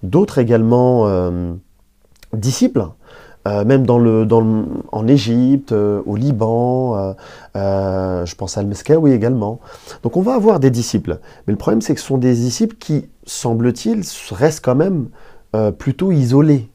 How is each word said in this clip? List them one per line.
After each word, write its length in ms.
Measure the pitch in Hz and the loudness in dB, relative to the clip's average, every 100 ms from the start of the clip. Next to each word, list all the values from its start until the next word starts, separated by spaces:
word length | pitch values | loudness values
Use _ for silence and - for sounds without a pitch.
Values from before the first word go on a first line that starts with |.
d'autres 360 | 95 135 202 - | 0 0 2 0
également, 680 | 117 117 113 120 127 127 107 | 2 2 4 4 4 4 2
euh, 460 | 95 90 87 87 87 _ _ _ _ _ _ - | 2 0 -2 -6 -8 _ _ _ _ _ _ -12
disciples, 540 | 110 107 135 254 - 90 - - - - - - | -6 -4 0 0 0 -6 -10 -20 -20 -20 -10 -4
euh, 180 | 104 | -2
même 200 | 104 135 | 2 2
dans 140 | 127 120 | 4 4
le, 260 | 117 110 | 4 4
dans 160 | 110 113 | 4 2
le, 240 | 110 110 107 - - | 2 0 -2 -8 -8
en 160 | 107 110 | -4 2
Égypte, 680 | 139 107 117 127 139 139 | 2 2 0 2 0 0
euh, 280 | 107 104 104 - | -2 0 -2 -4
au 100 | 104 | -4
Liban, 800 | 135 120 110 117 123 127 127 107 | -2 0 0 0 0 -2 -2 -2
euh, 160 | 95 98 - - - 98 | -4 -8 -16 -20 -14 -6
euh, 720 | 98 98 98 95 95 90 87 | -2 -2 -2 -2 -4 -4 -6
je 80 | |
pense 220 | - 95 - | -10 -10 -6
à 40 | |
Al-Meskawi 520 | 101 101 - 156 151 | -6 -6 0 2 4
également. 480 | 127 110 131 104 117 - - - - | 2 0 -2 -4 -8 -14 -20 -20 -8
Donc 140 | 120 170 | -4 -2
on 60 | |
va 120 | 196 | 0
avoir 260 | 254 208 190 | 2 2 4
des 100 | 135 | 2
disciples, 500 | 120 117 104 - 82 - - - | 2 -2 -4 -4 -8 -10 -16 -6
mais 60 | |
le 60 | 101 | -4
problème 240 | - 220 | 0 -2
c'est 120 | 214 | 0
que 60 | 151 | -4
ce 60 | - | -2
sont 120 | 135 | 0
des 140 | 127 | 2
disciples 440 | 120 123 120 220 - | 2 0 -2 -4 -4
qui, 320 | - 147 - _ - | -4 -4 -4 _ -16
semble-t-il, 760 | - 123 113 120 - 214 226 170 - - | -8 -4 0 0 -2 -4 -4 -6 -12 -14
restent 320 | 95 143 156 | 0 0 0
quand 100 | - | -2
même, 340 | 127 175 180 131 - - - _ | 0 2 0 -6 -12 -20 -20 _
euh, 160 | 107 107 | -2 -2
plutôt 400 | - - 127 190 | -2 -6 -2 0
isolés. 600 | 165 123 135 156 143 110 | 0 2 4 4 2 0